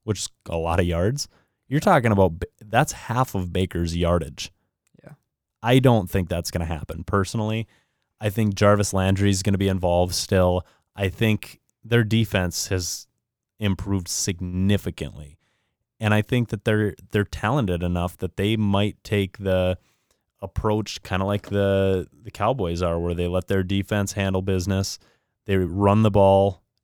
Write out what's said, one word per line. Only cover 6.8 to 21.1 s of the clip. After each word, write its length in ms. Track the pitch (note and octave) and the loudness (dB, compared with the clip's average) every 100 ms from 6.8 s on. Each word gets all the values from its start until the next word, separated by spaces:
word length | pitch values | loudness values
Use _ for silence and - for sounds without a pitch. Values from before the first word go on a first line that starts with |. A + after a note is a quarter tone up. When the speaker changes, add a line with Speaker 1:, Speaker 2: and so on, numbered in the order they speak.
| - E2 | -8 -10
Speaker 1:
personally. 640 | D#2+ G2+ F#2+ A2+ G#2+ A2 G#2+ _ _ _ _ - | -2 -2 0 -2 -2 -4 -6 _ _ _ _ -8
I 80 | G#2+ | -4
think 260 | G2+ G#2+ F#2+ | 0 0 2
Jarvis 380 | G#2 G#2 G#2 | 4 4 2
Landry 360 | G2 F#2+ F#2+ G2+ | 0 2 2 2
is 140 | F#2+ | 2
gonna 140 | G2+ G2 | 0 0
be 100 | G2 | 0
involved 460 | F#2+ F2 F2 F2+ F2+ | 0 2 2 2 -2
still. 500 | - G2 F2+ F2+ - _ _ - | 0 2 4 2 -4 _ _ -6
I 140 | G2 | -4
think 500 | - A2+ G#2 - - _ _ | 0 0 0 -4 -20 _ _
their 200 | A2 A#2 A2 | -2 0 2
defense 640 | A2+ A2+ G2+ F2+ - - | 0 0 0 -2 -4 -4
has 400 | F#2 E2 - - _ _ _ _ - | -4 -4 -10 -14 _ _ _ _ -4
improved 480 | G#2+ F#2+ G2+ G2 F2 | -2 -2 -2 -4 -4
significantly. 1300 | - - F2 F2+ F2+ F#2+ G2+ - - C#2+ - D2 - _ _ _ _ _ - | -6 -6 -6 -6 -2 0 0 -2 -8 -10 -12 -18 -20 _ _ _ _ _ -4
And 140 | A2 | 0
I 80 | G#2+ | 2
think 260 | G#2+ B2 A#2 | 2 -2 -2
that 140 | G#2+ | -4
they're, 320 | - G#2+ G#2+ - - | 0 0 0 -4 -4
they're 140 | G#2+ G2+ | -2 -2
talented 580 | - G#2+ C#3+ G#2 F2 | -4 -2 0 -2 -2
enough 320 | F2+ F2 F2 - | -2 -2 -4 -6
that 200 | F#2 - | -8 -4
they 180 | G2+ A2 | -2 0
might 480 | G#2 G2 G#2 - | 2 2 0 -4
take 340 | - G#2 F#2+ - | -4 -2 -2 -4
the 380 | G2 F#2 F#2 F2+ _ _ _ _ _ _ | -2 0 0 -2 _ _ _ _ _ _
approach 640 | F#2+ - A2 G#2+ G#2 - | -12 -4 -2 -2 -4 -10
kinda 220 | - | -6